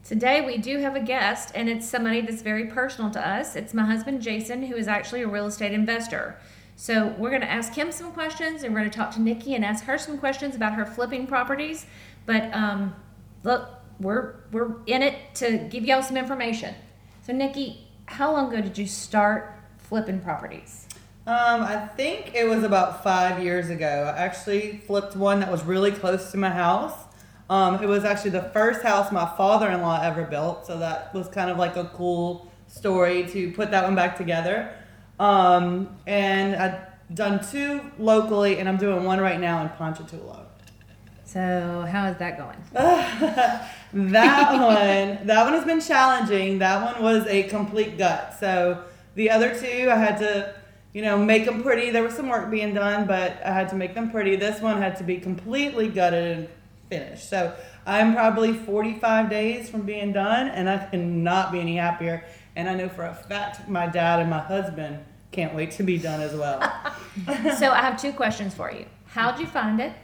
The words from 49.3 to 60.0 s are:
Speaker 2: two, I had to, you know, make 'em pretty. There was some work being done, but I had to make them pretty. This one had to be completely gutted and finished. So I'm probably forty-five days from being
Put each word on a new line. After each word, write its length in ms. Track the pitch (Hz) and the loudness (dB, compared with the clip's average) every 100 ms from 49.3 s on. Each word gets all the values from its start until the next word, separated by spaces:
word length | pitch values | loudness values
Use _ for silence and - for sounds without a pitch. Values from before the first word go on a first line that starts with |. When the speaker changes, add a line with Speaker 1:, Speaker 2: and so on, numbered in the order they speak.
| 220 240 | 6 4
Speaker 2:
two, 340 | 247 254 247 254 | 0 -4 0 4
I 40 | 220 | 6
had 220 | 214 214 | 4 2
to, 380 | 214 202 202 - - - - | 0 0 -2 -12 -20 -20 -14
you 100 | 208 | -4
know, 140 | 214 202 | 0 4
make 300 | 208 226 220 | 6 4 4
'em 140 | 220 | 0
pretty. 300 | 262 240 240 | 2 2 2
There 100 | 226 | 2
was 140 | 233 233 | 0 -2
some 120 | 269 | -2
work 220 | 233 202 | -2 0
being 240 | 214 208 | -2 -2
done, 320 | 202 202 208 202 | 0 0 0 2
but 340 | 185 180 - - | 0 0 -4 -2
I 60 | |
had 180 | 190 180 | -2 0
to 60 | 190 | -2
make 180 | 180 | -4
them 160 | 220 226 | -4 -4
pretty. 260 | 226 196 190 | 0 2 2
This 260 | 208 208 | 0 0
one 160 | 220 202 | 0 0
had 140 | 190 180 | 0 -2
to 60 | |
be 140 | 175 180 | -4 -4
completely 720 | 185 175 214 269 285 240 220 | -4 -6 -4 -2 0 0 -2
gutted 480 | 190 175 170 170 190 | 2 2 2 0 -4
and 100 | 202 - - - - | -8 -14 -20 -20 -10
finished. 400 | 170 139 - - | -10 -8 -14 -6
So 240 | 196 170 - - - - | -2 -2 -4 -18 -14 -2
I'm 280 | 208 220 233 | 4 4 6
probably 380 | 226 220 226 | 4 4 2
forty-five 760 | 226 - 208 220 220 233 220 214 | 0 -2 -2 -2 0 2 4 2
days 400 | 214 220 240 226 | 0 -2 -4 -6
from 120 | 220 | -8
being 280 | 202 208 | -6 -4